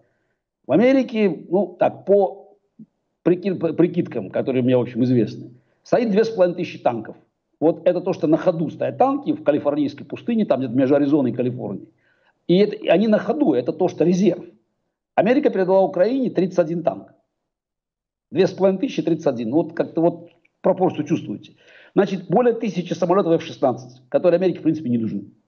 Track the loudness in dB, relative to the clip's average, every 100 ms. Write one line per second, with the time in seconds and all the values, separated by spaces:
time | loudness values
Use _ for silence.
0 | _ _ _ _ _ _ 0 4 4 4
1 | 2 0 0 -2 -2 -2 -2 0 -2 -2
2 | 2 2 2 -2 -20 _ _ -20 -20 _
3 | _ _ 0 0 0 -2 -2 0 0 0
4 | -4 -6 -6 -4 -2 0 2 2 0 -2
5 | 2 2 0 -4 -16 -20 _ _ -2 0
6 | 2 0 0 2 0 0 -8 -4 -4 -4
7 | -10 -18 _ _ _ -2 0 2 0 0
8 | -2 -2 0 2 0 -2 -4 -4 -4 0
9 | 0 0 -4 -2 0 0 0 -2 -4 -6
10 | -14 -10 -4 0 0 0 0 0 2 2
11 | 2 2 0 -2 -4 -4 -8 -10 -14 _
12 | _ _ _ _ 0 2 2 0 0 2
13 | 4 0 0 0 0 0 -2 -2 -2 0
14 | 2 2 2 0 -6 _ _ _ _ _
15 | _ 0 2 2 2 0 2 2 2 2
16 | 0 0 -2 0 0 0 0 0 -2 -4
17 | -12 _ _ _ _ _ _ _ _ _
18 | _ _ -6 0 0 2 0 2 -2 -2
19 | -2 0 -2 -2 -2 -2 -2 -4 -4 0
20 | 0 -2 -14 _ _ _ -2 2 0 0
21 | -4 -4 -4 -12 -14 _ _ -20 -4 0
22 | 0 -2 0 2 2 0 -4 -4 -6 -2
23 | 0 2 2 0 -2 -2 -2 -2 -10 -20
24 | _ 0 2 2 0 -2 -2 -2 -2 -2
25 | -2 -6 -10 _